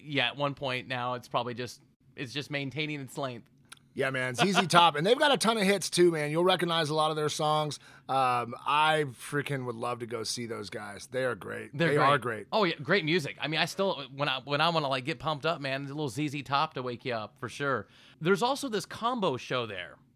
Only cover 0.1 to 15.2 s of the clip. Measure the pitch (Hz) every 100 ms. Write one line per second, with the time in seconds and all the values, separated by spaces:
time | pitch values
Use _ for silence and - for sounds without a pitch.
0.1 | 135 120 120 143 135 139 127 110 127 123
1.1 | 123 120 131 123 120 123 - _ _ _
2.1 | - 123 139 131 143 139 131 151 151 131
3.1 | - 135 117 - _ - - _ - 135
4.1 | 131 127 127 202 196 175 170 170 147 180
5.1 | 262 294 247 214 226 190 202 - - 175
6.1 | 160 147 156 180 180 175 165 147 156 156
7.1 | 156 151 - 151 151 151 - - - -
8.1 | 131 127 123 117 123 - 147 156 156 143
9.1 | 117 - 147 135 139 123 113 120 120 117
10.1 | 117 107 - 113 110 98 113 104 98 -
11.1 | 123 131 104 107 107 110 139 165 143 139
12.1 | 143 120 107 101 190 185 151 143 196 151
13.1 | 175 139 98 139 156 165 - 196 135 131
14.1 | 139 147 131 131 143 165 165 143 135 127
15.1 | 156